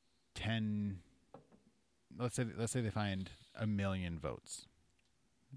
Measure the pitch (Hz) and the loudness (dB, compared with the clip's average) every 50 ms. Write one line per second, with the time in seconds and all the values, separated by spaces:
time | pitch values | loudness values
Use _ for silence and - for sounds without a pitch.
0 | _ _ _ _ _ _ - - - 110 113 113 110 107 107 104 104 101 98 92 | _ _ _ _ _ _ -8 -4 -2 0 2 2 2 2 2 2 2 0 0 -4
1 | - - - - _ _ - - - - - - _ - _ _ _ _ _ _ | -8 -14 -20 -20 _ _ -20 -20 -20 -20 -20 -20 _ -20 _ _ _ _ _ _
2 | _ - - 92 123 120 - - 127 113 - 87 117 113 - 131 117 107 - 110 | _ -14 -6 -2 -2 0 2 0 0 0 0 0 0 0 2 2 2 2 2 2
3 | 104 101 95 95 95 - - - - - - - 113 107 104 101 98 98 95 95 | 2 2 2 0 -2 -4 -6 -14 -20 -14 -6 -2 0 2 4 4 4 4 4 2
4 | 92 85 82 80 - 69 57 50 - - - - - - _ _ _ _ _ _ | 2 0 -2 -2 -2 -2 -4 -4 -8 -10 -12 -12 -12 -14 _ _ _ _ _ _
5 | _ _ _ _ _ _ _ _ _ - 135 | _ _ _ _ _ _ _ _ _ -18 -16